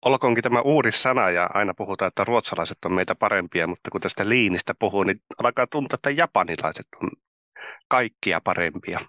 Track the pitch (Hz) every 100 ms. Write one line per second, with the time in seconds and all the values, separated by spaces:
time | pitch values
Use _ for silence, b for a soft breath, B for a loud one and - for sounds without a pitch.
0 | - 131 131 117 120 120 135 151 120 -
1 | 131 127 98 87 87 98 101 90 98 95
2 | 95 - 101 117 - 101 82 - 90 92
3 | 92 110 107 101 87 87 85 87 - 98
4 | 92 - 104 127 110 90 - - 107 98
5 | 98 95 _ - 120 123 123 151 135 127
6 | - 143 131 - 87 82 78 - - -
7 | - - _ _ _ B B B _ 131
8 | 117 _ - 82 - 87 85 78 - 85